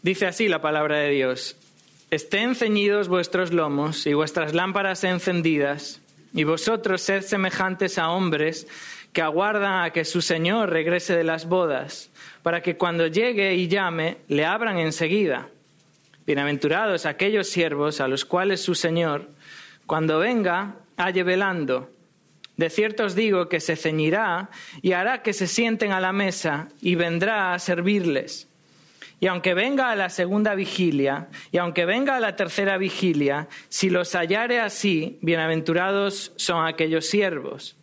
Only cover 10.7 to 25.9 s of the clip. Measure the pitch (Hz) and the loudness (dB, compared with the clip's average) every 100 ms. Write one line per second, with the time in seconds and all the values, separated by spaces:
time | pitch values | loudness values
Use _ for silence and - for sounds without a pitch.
10.7 | 165 156 175 175 170 165 160 165 185 170 | 2 2 0 2 2 2 -2 0 2 2
11.7 | 131 139 - - - - - 170 170 175 | 0 -4 -12 -18 -20 -20 -6 -2 0 -2
12.7 | 170 180 170 165 160 240 220 196 185 180 | 0 0 2 2 2 0 2 2 2 2
13.7 | 196 185 165 160 - - 143 156 214 233 | 0 0 0 -4 -4 -2 0 2 0 0
14.7 | 185 160 156 165 202 185 127 127 - _ | 0 -2 0 0 2 2 -2 -6 -20 _
15.7 | _ _ _ _ - - 143 143 143 185 | _ _ _ _ -12 -2 0 0 0 0
16.7 | 170 220 175 160 143 196 214 190 180 165 | 0 0 0 -2 -2 0 0 0 0 0
17.7 | 143 147 147 135 135 - 180 190 185 - | 0 -2 0 -2 -2 0 0 0 0 0
18.7 | 170 170 165 165 143 - - - - - | 0 0 2 0 -2 -6 -20 -20 -20 -20
19.7 | - - 156 160 156 208 240 185 175 202 | -20 -4 0 2 2 2 2 0 0 -4
20.7 | - - - 185 185 180 185 196 180 139 | -12 -18 -4 -2 0 2 2 0 -2 -2
21.7 | 127 131 - _ _ _ _ - - 160 | -2 -4 -20 _ _ _ _ -16 -4 -2
22.7 | 165 214 214 208 185 226 185 175 170 - | 0 0 0 -2 2 2 2 2 -2 -2
23.7 | 160 160 156 156 190 214 170 196 - - | -2 0 0 2 2 0 -2 -6 -14 -18
24.7 | 156 185 180 202 254 226 202 180 - 226 | -4 0 2 2 0 -2 -2 -2 0 0
25.7 | 220 208 | 0 0